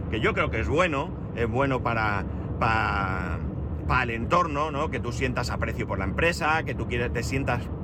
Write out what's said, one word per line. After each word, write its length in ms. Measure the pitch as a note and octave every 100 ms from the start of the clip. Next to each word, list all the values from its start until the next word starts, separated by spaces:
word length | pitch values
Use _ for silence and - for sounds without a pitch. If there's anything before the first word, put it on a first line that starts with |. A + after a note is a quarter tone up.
| -
que 100 | A2
yo 120 | G3
creo 180 | G3 D3
que 100 | A#2
es 80 | A2
bueno, 420 | D3 F3+ C#3 F3 - - -
es 100 | A#2
bueno 360 | A#2 C#3 B2+
para, 420 | A#2 A2+ G#2+ G2+ F#2 - - -
pa-, 800 | A#2 A2 G#2 G2+ F#2+ F#2 F#2 E2+ D2+ - - - -
pa 160 | C3
el 60 | A#2+
entorno, 600 | A2+ A#2 F3 E3+ C#3+ D#3
¿no? 200 | C#3 D#3
Que 100 | B2+
tú 120 | A#2
sientas 380 | - C3 B2 A#2
aprecio 360 | G2+ A2+ A2 G#2+
por 120 | F#2+
la 80 | F#2+
empresa, 560 | - E3 E3+ D#3 D#3+
que 120 | C#3+
tú 140 | A2+ A2
quieres, 240 | A#2+ A#2
te 100 | A#2+
sientas 460 | A2+ C3+ C#3 A#2+ - -